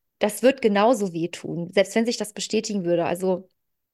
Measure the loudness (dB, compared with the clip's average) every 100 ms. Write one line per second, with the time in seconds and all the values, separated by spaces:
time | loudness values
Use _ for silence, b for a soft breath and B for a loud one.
0 | _ -2 -2 2 2 4 2 4 4 2
1 | -2 -4 -6 -6 -8 -8 -2 2 2 2
2 | 0 -2 -6 -10 -4 -4 -2 -4 0 0
3 | 0 -2 -2 -2 -6 _ _ _ _